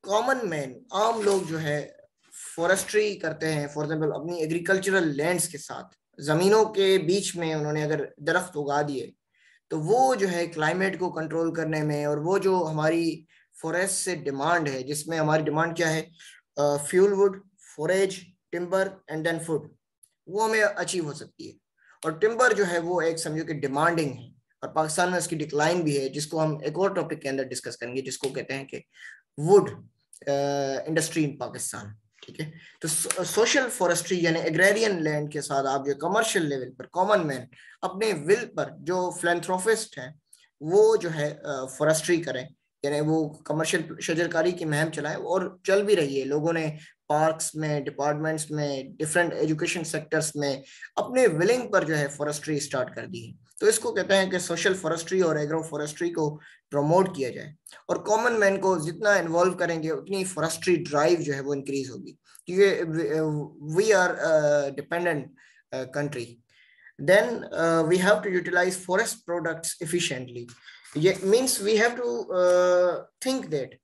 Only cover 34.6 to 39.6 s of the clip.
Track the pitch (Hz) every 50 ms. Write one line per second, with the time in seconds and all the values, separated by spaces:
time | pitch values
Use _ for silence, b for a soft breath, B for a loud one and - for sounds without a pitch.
34.6 | 185 196 208 220 226 214 196 170 156 156 151 147 147 151 147 147 139 - 143 139
35.6 | 135 135 135 139 135 143 139 139 151 170 190 226 226 220 - 196 165 147 139 131
36.6 | 127 - - _ - - - 170 185 202 214 202 165 151 135 127 120 - B B
37.6 | B B B B - 185 185 190 220 220 196 156 143 160 208 247 226 - - 156
38.6 | 156 - - - 139 151 180 185 180 180 - - - 175 175 175 160 - 185 185